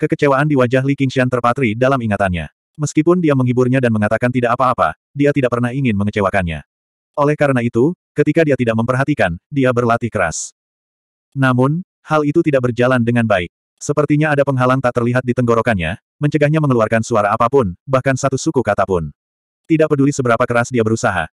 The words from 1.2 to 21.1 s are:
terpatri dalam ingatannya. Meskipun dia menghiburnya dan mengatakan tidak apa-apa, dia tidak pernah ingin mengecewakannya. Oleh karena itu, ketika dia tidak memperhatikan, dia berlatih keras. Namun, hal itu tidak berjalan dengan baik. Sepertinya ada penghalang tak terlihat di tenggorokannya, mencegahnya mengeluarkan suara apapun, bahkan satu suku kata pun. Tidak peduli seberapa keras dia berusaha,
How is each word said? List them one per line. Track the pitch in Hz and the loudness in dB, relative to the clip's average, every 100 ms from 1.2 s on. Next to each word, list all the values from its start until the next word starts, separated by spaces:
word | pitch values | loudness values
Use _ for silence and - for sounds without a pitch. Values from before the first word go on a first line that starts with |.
| 127 | 0
terpatri | 123 120 120 123 110 | 0 0 0 -2 0
dalam | 131 135 | 0 0
ingatannya. | 113 101 98 87 76 _ _ | -2 0 0 -2 -8 _ _
Meskipun | - 147 - 156 180 | -8 -4 0 2 2
dia | 160 135 | 2 2
menghiburnya | 127 123 127 131 | 0 0 0 0
dan | 120 | 0
mengatakan | 110 104 110 123 | 0 0 0 -2
tidak | 127 120 123 | -2 -2 0
apa-apa, | 131 127 80 - _ | 0 0 -4 -6 _
dia | 139 143 | -2 0
tidak | 143 127 | 2 0
pernah | 120 120 | 0 -2
ingin | 131 131 | -2 -2
mengecewakannya. | 101 101 107 98 101 87 78 - _ _ _ _ | 0 -2 0 0 0 -4 -8 -14 _ _ _ _
Oleh | - 147 151 | -2 0 2
karena | 147 131 | 0 0
itu, | 117 117 135 180 _ | 0 0 0 -2 _
ketika | - 147 147 | -2 0 2
dia | 151 127 | 2 2
tidak | 120 | 0
memperhatikan, | 113 120 127 139 147 98 85 - | 0 0 0 -2 0 -2 -4 -6
dia | 143 127 | -2 0
berlatih | 120 120 117 117 | 2 0 0 -2
keras. | 104 85 80 - - _ _ _ _ _ _ _ | -4 -4 -6 -12 -16 _ _ _ _ _ _ _
Namun, | 139 131 123 131 160 - _ | -2 0 2 2 0 -6 _
hal | - 156 147 | -2 0 0
itu | 156 | 0
tidak | 165 139 123 | 2 2 0
berjalan | 117 123 127 117 | 0 2 2 0
dengan | 120 | 0
baik. | 113 98 87 _ _ _ | 0 0 -2 _ _ _
Sepertinya | - 147 147 147 156 | -4 -2 0 2 2
ada | 143 | 2
penghalang | 139 131 127 131 | 0 0 2 2
tak | 131 123 | 0 0
terlihat | 120 123 | 0 0
di | 127 120 | -2 0
tenggorokannya, | 123 117 113 104 80 - _ - | 0 2 0 0 -2 -8 _ -6
mencegahnya | 147 151 147 156 | -2 0 2 2
mengeluarkan | 147 123 107 113 110 | 2 2 2 0 0
suara | 113 101 | 0 0
apapun, | 110 120 139 104 87 - | 0 2 2 0 -4 -4
bahkan | 131 139 131 | -2 0 0
satu | 135 | -2
suku | 131 - 135 | -2 -2 -2
kata | 110 101 | 0 0
pun. | 95 92 76 - _ _ _ _ - | 0 -2 -4 -10 _ _ _ _ -2
Tidak | 156 156 | 0 2
peduli | 147 139 | 2 0
seberapa | 143 127 117 | 0 0 0
keras | 120 120 120 | 0 -2 0
dia | 123 | 0
berusaha, | 110 113 117 | 0 0 -2